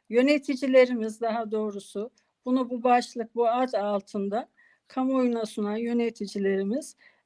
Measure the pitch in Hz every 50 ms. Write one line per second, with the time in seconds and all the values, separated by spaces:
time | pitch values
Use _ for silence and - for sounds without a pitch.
0 | _ _ 214 233 254 285 294 294 285 - 277 254 277 269 262 262 254 254 254 226
1 | 220 220 214 - 226 226 214 233 226 208 214 214 214 214 202 202 196 - - -
2 | 208 247 - _ _ _ _ _ _ 254 254 262 254 240 254 240 233 254 247 247
3 | 240 - - 240 220 226 _ 226 233 226 233 247 262 254 254 202 202 208 208 196
4 | 196 - - 208 196 202 202 233 302 - _ _ _ _ _ _ _ _ - 262
5 | 262 262 269 262 254 247 233 233 220 214 - 226 208 208 208 220 233 233 240 233
6 | 233 233 226 - 208 190 - 202 196 196 196 190 196 196 226 294 311 - - _
7 | _ - _ _ _